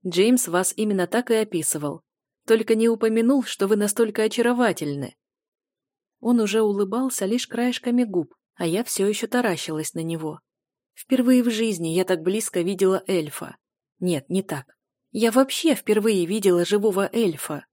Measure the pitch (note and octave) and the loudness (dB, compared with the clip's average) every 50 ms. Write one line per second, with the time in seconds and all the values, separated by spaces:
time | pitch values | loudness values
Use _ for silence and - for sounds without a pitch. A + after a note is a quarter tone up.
0 | _ F#3 E3 F3 G3 A3+ B3+ B3 - - E3 F3+ F#3 - - - A3 G#3+ G3+ F#3+ | _ -4 0 2 4 4 4 2 0 0 -2 0 0 -2 -2 -4 -2 0 0 0
1 | F3+ F3 - A3+ B3 - A#3 A3 A3 G#3+ - E3+ D3+ - - D3+ D3 D3 - E3 | 0 0 0 -2 0 0 0 0 0 -2 -4 -4 -4 -2 -4 -4 -4 -6 -8 -8
2 | _ _ _ _ _ _ _ _ _ - A3 A3+ A3 - A3+ A3 A3+ A#3 A#3 G#3+ | _ _ _ _ _ _ _ _ _ 2 2 2 4 0 2 2 4 2 2 2
3 | A3+ A3 A3 A3+ A3+ A#3+ C#4 C#4 A#3+ - - - G3 F#3+ A3 G#3 G#3 G3+ G#3 - | 0 0 2 2 2 4 2 2 0 -2 -4 -4 0 0 2 2 0 -2 2 0
4 | A#3 G#3+ G#3+ - A3 A3 - - A#3 A#3+ B3 A#3+ B3 A3 E3 - D#3+ D3 C#3+ C#3 | 0 0 0 -2 -2 -2 0 0 0 0 2 2 2 0 0 -2 -4 -6 -6 -6
5 | C#3 - _ _ _ _ _ _ _ _ _ _ _ _ _ _ _ _ _ _ | -8 -10 _ _ _ _ _ _ _ _ _ _ _ _ _ _ _ _ _ _
6 | _ _ _ _ - A3+ B3 A#3+ A3 G3+ G3 A3 A3 G#3+ G3+ G3 G#3 F#3+ G3+ A#3+ | _ _ _ _ -2 0 2 2 2 0 2 2 2 2 2 0 -2 -2 -2 -2
7 | C4 C4 - - G3+ F#3+ A3 B3+ - - - A#3+ A#3+ B3 A#3+ - - A#3+ A#3+ B3 | -2 -2 -4 -4 -2 -2 -2 -2 -4 -4 -4 -2 -2 -2 -2 -2 -4 -2 0 0
8 | B3 G#3+ F#3+ F3+ D3+ - _ _ _ _ _ _ F3+ E3 D#3+ G3+ A#3+ - - - | 0 0 0 -2 -2 -4 _ _ _ _ _ _ -4 -2 -2 -2 -4 -4 -2 0
9 | G3 G3+ G#3+ G3+ - - - B3 B3 A3+ F3 D3+ - - D#3 D#3 D#3 - - E3 | 0 0 0 -2 -4 -2 -2 0 0 0 -2 -2 -6 -6 -6 -6 -6 -6 -6 -6
10 | E3 E3 E3 D#3+ D#3 D#3 D3+ D#3+ _ _ _ _ _ _ _ _ _ _ _ - | -6 -6 -6 -6 -6 -8 -10 -10 _ _ _ _ _ _ _ _ _ _ _ -20
11 | - _ C4 B3 B3 A#3+ B3+ B3 A#3+ A#3+ A3+ G#3+ A3+ A3+ G3+ E3 E3+ E3 D#3+ F3+ | -4 _ 2 2 4 6 6 4 4 2 0 0 -2 -2 -2 -2 -4 -2 0 0
12 | F#3 F#3 F#3 E3 D#3+ F3+ G3 A3 A3 - - F#3 E3+ F3+ G3+ F#3 G3 F#3+ F#3+ F#3+ | 2 2 0 0 0 -2 -2 -2 -4 -4 -4 -2 -2 -2 0 2 2 2 2 0
13 | F#3 - G3 F3 D#3 D3+ - - - - - _ _ _ _ _ _ _ _ _ | -2 -2 -2 -2 -2 -4 -8 -12 -12 -14 -16 _ _ _ _ _ _ _ _ _
14 | F3+ F3+ E3+ C#3 - _ F3 F#3+ F#3+ - E3 C#3 C3 _ _ _ _ _ _ _ | -4 -2 -2 -2 -4 _ -4 -4 -2 -2 -8 -8 -8 _ _ _ _ _ _ _
15 | _ _ _ G#3+ A3 A#3 G#3+ B3+ C4+ C4+ - - - E4 C4+ - - - G#3+ G#3+ | _ _ _ 0 0 2 4 2 2 2 0 0 2 2 2 2 2 0 2 2
16 | G3+ A3+ G#3+ F#3+ F3 D#3+ G3 A3 G3+ G3+ F3 F3 F3 - G3+ G#3 G3+ A3 F#3+ F#3+ | 4 2 2 2 0 0 -2 2 4 4 4 4 2 2 0 2 2 2 2 2
17 | G3 - - A#3+ A#3 F#3+ D3+ C#3+ - - - D3 - _ | -2 0 0 0 0 0 -2 -4 -8 -10 -10 -10 -12 _